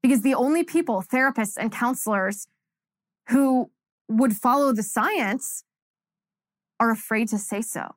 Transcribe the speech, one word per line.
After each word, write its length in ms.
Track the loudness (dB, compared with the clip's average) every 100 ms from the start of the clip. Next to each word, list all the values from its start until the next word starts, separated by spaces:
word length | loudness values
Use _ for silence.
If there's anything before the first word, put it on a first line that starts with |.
because 200 | 4 4
the 120 | 2
only 300 | 2 2 2
people, 400 | 2 0 0 -4
therapists 540 | -2 2 2 0 -4 -4
and 120 | -6
counselors, 760 | -2 -2 -2 -2 -2 -2 -6 -14 _ _ _ _ _ _ _ 0
who 400 | 2 4 2 -2 _ _ _ -2
would 260 | 2 2 2
follow 380 | 2 2 2
the 80 | 0
science 840 | -2 -2 0 0 -2 -4 -6 -12 _ _ _ _ _ _ _ _ _ _ _ _
are 100 | 0
afraid 380 | 0 -2 -2 -2
to 100 | -4
say 240 | -4 -8
so. 320 | -8 -10 -10